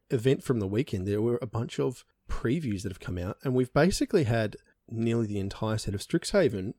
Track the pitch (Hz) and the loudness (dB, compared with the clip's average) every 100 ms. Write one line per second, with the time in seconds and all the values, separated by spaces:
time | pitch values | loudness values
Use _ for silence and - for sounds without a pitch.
0 | - 123 127 139 - 120 98 107 - 98 | -2 0 4 2 2 0 2 0 -2 -2
1 | 92 101 117 120 120 113 120 - 139 127 | 0 0 0 0 -4 -6 -6 -2 -4 -4
2 | - _ - - 117 165 139 98 98 90 | -16 _ -8 -4 0 0 0 -4 -4 -8
3 | - 90 90 - 139 127 127 143 165 - | -8 -6 -4 -4 -2 0 2 4 4 4
4 | 285 202 117 117 107 - _ _ - 113 | 2 2 2 2 0 -4 _ _ -12 -2
5 | 117 117 107 104 98 - 110 110 - 98 | 0 2 0 -2 -4 -4 -2 -2 -2 -6
6 | - 170 - 208 151 98 95 | -2 -2 0 2 2 0 -8